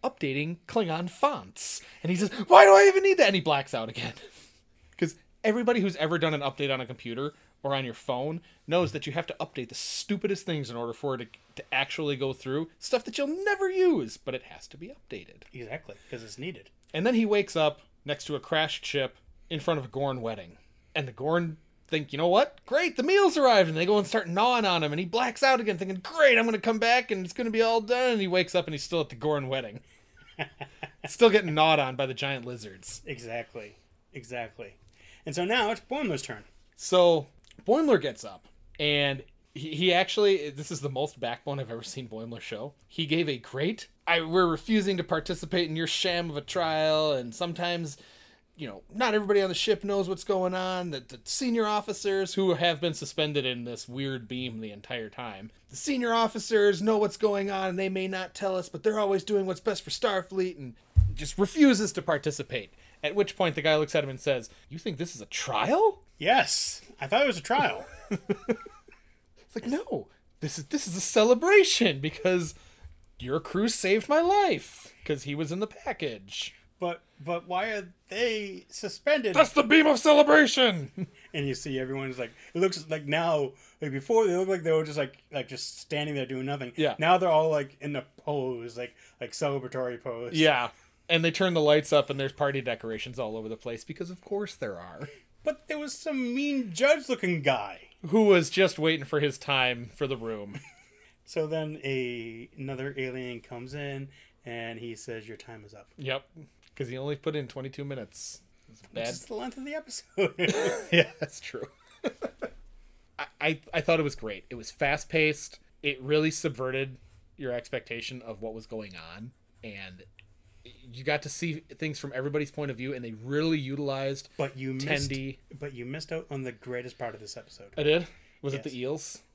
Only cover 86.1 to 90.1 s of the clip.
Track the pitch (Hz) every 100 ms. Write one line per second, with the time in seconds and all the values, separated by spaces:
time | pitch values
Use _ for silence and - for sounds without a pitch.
86.1 | 147 127 131 131 143 123 120 151 113 156
87.1 | 180 180 156 160 151 139 - 147 143 127
88.1 | - - 147 131 123 120 117 123 _ -
89.1 | _ 123 - 147 139 127 131 127 117 135